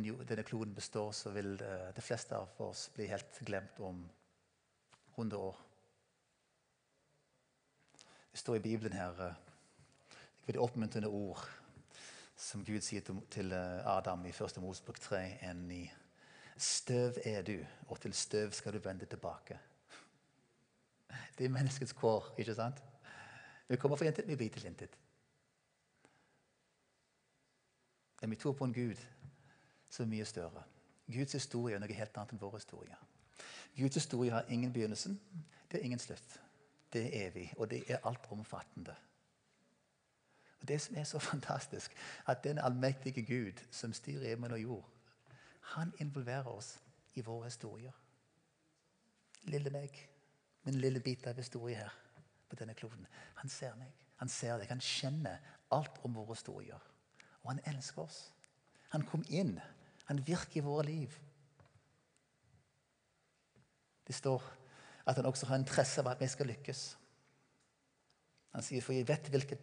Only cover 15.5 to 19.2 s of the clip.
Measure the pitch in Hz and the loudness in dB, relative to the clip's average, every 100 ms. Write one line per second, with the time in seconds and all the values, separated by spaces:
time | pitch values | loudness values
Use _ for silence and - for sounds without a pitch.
15.5 | 87 87 87 85 - - - - - - | -4 -4 -6 -8 -12 -20 -20 -20 -20 -16
16.5 | - - - - 123 123 120 117 104 90 | -2 0 2 4 4 4 2 0 0 0
17.5 | 95 78 - - 95 113 95 - 107 107 | -2 -4 -12 -10 -6 -2 0 2 4 2
18.5 | - - 101 95 92 101 - | 0 -2 -2 -2 -4 -4 -4